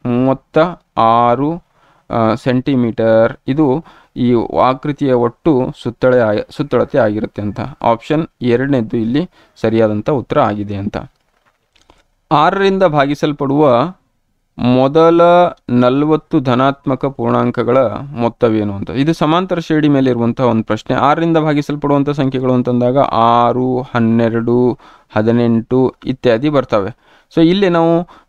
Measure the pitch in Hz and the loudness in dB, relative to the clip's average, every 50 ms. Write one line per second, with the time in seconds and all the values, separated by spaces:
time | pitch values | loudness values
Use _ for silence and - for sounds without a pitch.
0 | - 123 120 123 131 131 135 135 _ _ - 156 165 180 170 - _ _ - - | -6 -4 -2 0 0 0 -2 -2 _ _ 0 0 0 0 -2 -12 _ _ -4 0
1 | 113 113 117 120 120 120 120 131 143 151 170 180 _ _ _ _ _ _ _ _ | 0 2 2 2 2 2 0 0 -2 -4 -6 -8 _ _ _ _ _ _ _ _
2 | _ - 113 117 113 110 107 - - 131 123 127 - 147 139 123 120 113 - - | _ -6 -2 0 0 0 0 -2 -2 -2 -2 -2 -2 -2 0 0 0 -2 -2 0
3 | 110 113 113 113 113 143 135 - - 131 135 156 156 131 131 165 - - - - | 0 2 4 4 2 2 -2 -6 -8 -6 -2 0 0 0 0 -2 -6 -12 -20 -20
4 | _ _ - - 123 120 120 113 92 - - 80 107 127 131 139 - 151 143 - | _ _ -6 -2 0 2 2 2 0 -2 0 0 2 2 0 -2 -6 -8 -6 -4
5 | 147 131 127 120 120 117 - _ - 170 143 123 127 139 151 - - 120 - - | -2 0 2 2 0 0 -2 _ -2 0 0 0 0 -4 -6 -10 -10 -10 -6 -2
6 | 135 127 127 123 113 107 104 - - - - - 143 143 131 117 104 - - 135 | 0 2 2 2 2 0 0 -2 -4 -8 -8 -8 -6 -2 -2 -2 -2 0 0 0
7 | 113 107 104 107 - - - 104 104 104 - 117 107 - - - - 117 117 113 | 0 0 -2 -4 -6 -8 -8 -8 -8 -8 -8 -8 -10 -12 -10 -4 -2 -2 -2 -2
8 | - - 151 156 170 - _ - 120 123 117 123 131 139 143 123 110 - - 120 | -2 -4 -2 -2 -4 -4 _ -6 -2 0 0 0 0 0 0 -2 -2 -2 -4 -4
9 | 110 113 127 147 180 - _ _ _ _ _ - - 110 110 113 110 107 107 104 | -2 -2 -2 -2 -4 -4 _ _ _ _ _ -4 -4 -2 0 2 0 0 0 -2
10 | - 156 151 123 104 - - 147 127 107 104 104 104 101 101 98 101 104 - - | -4 -4 -4 -4 -4 -2 -2 0 0 0 -2 -4 -8 -8 -8 -8 -8 -8 -8 -10
11 | - - _ _ _ _ _ _ _ _ _ _ _ _ _ _ _ _ _ _ | -12 -14 _ _ _ _ _ _ _ _ _ _ _ _ _ _ _ _ _ _
12 | _ _ _ _ _ - 151 147 156 180 196 196 196 196 190 190 190 170 151 147 | _ _ _ _ _ -2 0 2 2 2 0 2 0 0 2 2 2 2 2 2
13 | 139 143 143 - 170 156 143 - 143 135 139 151 156 135 120 120 143 180 185 _ | 0 0 -2 -4 -4 -4 -4 -4 -4 -2 0 2 2 4 2 2 0 -2 -6 _
14 | _ _ _ _ _ _ _ _ _ _ _ - 117 123 123 127 135 135 147 160 | _ _ _ _ _ _ _ _ _ _ _ -4 0 2 2 2 2 2 4 4
15 | 165 165 170 170 170 175 175 175 175 170 - _ _ - 123 123 123 123 131 143 | 4 4 4 4 4 4 4 4 2 0 -2 _ _ -2 0 2 2 2 2 0
16 | 151 156 156 147 - - - 156 127 135 120 127 135 139 135 - - 147 131 - | 0 0 -2 -2 -2 -2 -2 -2 0 0 0 0 0 0 -2 -4 -4 -6 -4 -4
17 | - 135 135 - 117 120 120 120 120 120 - 123 113 117 123 135 127 107 107 - | -4 -6 -6 -4 -4 -2 -2 0 -2 -2 -2 -2 -2 0 2 2 2 0 -2 -8
18 | 139 143 147 117 117 113 - - - 113 110 107 104 104 98 98 - - - 131 | -12 -12 -8 -4 -4 -4 -2 -2 -2 0 0 0 -2 -4 -6 -8 -10 -8 -4 -2
19 | 139 160 165 - 160 151 160 180 190 185 180 165 165 - 160 151 151 147 143 135 | -2 -2 -2 -2 0 0 0 0 -2 -4 -6 -6 -4 -2 -2 0 2 2 2 2
20 | 131 127 120 117 117 117 117 - 131 117 113 113 107 - 107 110 - - 127 123 | 2 0 0 0 -2 -2 -2 0 0 0 0 0 -2 -4 -6 -6 -4 -2 0 2
21 | 123 143 151 165 165 170 165 160 151 156 147 147 143 - 147 147 - 143 143 143 | 2 2 2 2 0 0 0 0 2 0 0 -2 -2 -4 -6 -4 -2 0 0 0
22 | 139 147 139 151 135 131 131 127 131 127 127 123 120 123 123 120 123 123 131 143 | 0 -2 -2 -2 -2 -2 -2 -2 0 0 0 0 0 0 0 0 0 2 2 2
23 | 131 - - 113 113 117 117 120 120 120 120 127 127 127 127 127 127 - - 120 | 0 2 2 2 2 4 4 4 2 2 0 0 -2 -2 -2 -4 -6 -4 -4 -2
24 | 113 113 113 117 117 113 113 117 113 120 120 123 123 123 - - - - - _ | 0 2 2 2 2 0 0 -2 -2 0 2 2 2 0 -2 -4 -10 -20 -20 _
25 | _ _ - 107 107 117 117 120 120 117 117 113 110 - 127 131 131 - - _ | _ _ -4 -2 0 0 2 2 2 2 0 0 -2 0 0 0 0 0 -2 _
26 | - - 131 - - 123 113 113 143 156 147 135 120 - - 104 95 101 - _ | -8 -8 -6 -2 0 0 0 2 0 0 0 0 -2 0 -2 -2 -2 -4 -8 _
27 | _ _ _ _ _ _ - 160 165 165 185 202 196 180 170 165 165 165 170 170 | _ _ _ _ _ _ 0 2 4 4 4 2 0 2 2 2 2 2 0 0
28 | 175 - - - _ | -2 -6 -14 -20 _